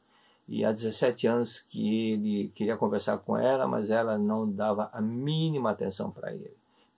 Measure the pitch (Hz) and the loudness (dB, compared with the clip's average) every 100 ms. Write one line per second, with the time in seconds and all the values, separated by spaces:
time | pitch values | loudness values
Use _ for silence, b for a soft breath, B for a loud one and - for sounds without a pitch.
0 | b b b b - 110 110 107 113 110 | b b b b -8 0 0 0 -2 2
1 | 127 123 117 120 117 - - - 107 110 | 2 2 2 2 0 -4 -12 -4 0 2
2 | 113 107 107 104 101 - 104 110 107 104 | 2 0 0 -2 -2 -2 -2 0 0 0
3 | - 107 - 110 120 131 131 120 107 110 | 0 -2 -2 2 4 4 2 0 2 2
4 | 113 107 104 110 110 98 107 104 107 117 | 2 2 2 0 0 0 0 0 -2 -4
5 | 110 120 139 160 160 147 117 - 98 95 | -4 -2 -2 0 0 0 0 -2 -4 -4
6 | - - - - - - _ b b | -6 -8 -10 -10 -12 -18 _ b b